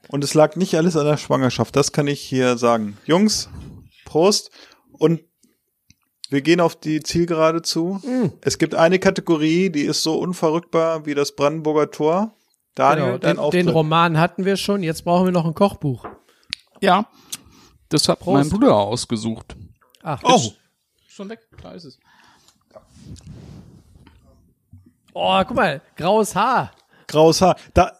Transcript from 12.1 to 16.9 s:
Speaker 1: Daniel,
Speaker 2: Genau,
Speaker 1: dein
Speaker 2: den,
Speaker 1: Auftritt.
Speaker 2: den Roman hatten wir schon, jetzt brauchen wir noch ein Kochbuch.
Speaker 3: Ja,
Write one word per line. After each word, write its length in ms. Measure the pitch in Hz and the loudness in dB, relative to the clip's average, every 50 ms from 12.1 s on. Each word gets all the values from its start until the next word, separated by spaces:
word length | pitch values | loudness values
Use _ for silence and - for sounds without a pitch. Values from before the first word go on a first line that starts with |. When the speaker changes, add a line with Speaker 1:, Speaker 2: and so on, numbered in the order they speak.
| 165 185 214 220 _ _ _ _ _ _ _ _ - | 0 0 -2 -4 _ _ _ _ _ _ _ _ -4
Speaker 1:
Daniel, 320 | - 131 135 147 156 143 | 0 2 2 2 2 0
Speaker 2:
Genau, 120 | 127 123 127 | -2 -2 -2
Speaker 1:
dein 180 | - 160 147 | -2 -2 -2
Speaker 2:
den, 20 | - | 0
Speaker 1:
Auftritt. 280 | 143 147 160 180 180 | -2 0 0 0 2
Speaker 2:
den 20 | 170 160 | 2 2
Roman 460 | 160 156 156 156 170 170 175 160 156 | 2 0 2 2 2 2 2 2 2
hatten 260 | 165 180 - - 185 | 0 0 0 -2 -2
wir 120 | 196 196 185 | -2 -2 -2
schon, 240 | - - 202 202 185 | -2 -2 -2 -2 -2
jetzt 220 | 160 160 - - | -4 -6 -6 -2
brauchen 200 | 175 175 180 185 | 0 2 2 2
wir 80 | 185 180 | 2 2
noch 140 | 175 160 | 0 0
ein 80 | 165 156 | -2 0
Kochbuch. 500 | - 202 202 - - - 143 127 113 - - - - _ _ _ _ _ - - - _ _ _ - - | 0 0 0 0 -4 -6 -6 -6 -6 -10 -18 -20 -20 _ _ _ _ _ -14 -14 -14 _ _ _ -2 2
Speaker 3:
Ja, 260 | 196 | 2